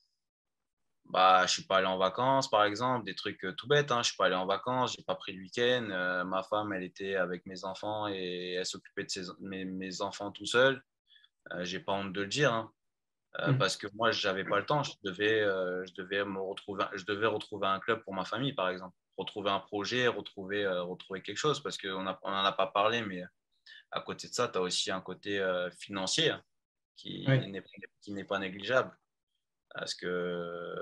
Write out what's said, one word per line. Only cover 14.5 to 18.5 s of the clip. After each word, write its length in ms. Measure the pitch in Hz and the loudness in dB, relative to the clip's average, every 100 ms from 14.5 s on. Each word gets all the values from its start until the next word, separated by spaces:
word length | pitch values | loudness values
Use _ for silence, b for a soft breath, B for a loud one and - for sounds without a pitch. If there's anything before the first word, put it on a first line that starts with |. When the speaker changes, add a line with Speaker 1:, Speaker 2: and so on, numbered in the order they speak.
| 101 | 0
Speaker 1:
le 80 | 98 | 2
temps. 160 | 151 | 0
Je 80 | 135 - | 0 -4
devais, 380 | 98 90 104 110 | -6 0 2 4
euh, 420 | 104 95 90 92 92 | 4 2 0 -2 -6
je 60 | 92 | -10
devais 280 | 92 101 | -2 0
me 160 | 101 95 | 0 -2
retrouver, 460 | 95 98 - 95 98 | -4 -6 -6 -4 -2
je 120 | 101 90 | -4 -4
devais 200 | 101 110 | 0 2
retrouver 400 | 104 - 104 98 | 0 -4 -2 0
un 140 | 95 | 0
club 240 | - 110 | 0 -2
pour 100 | - | -2
ma 120 | 95 90 | -6 -4
famille, 280 | 107 139 | -2 -2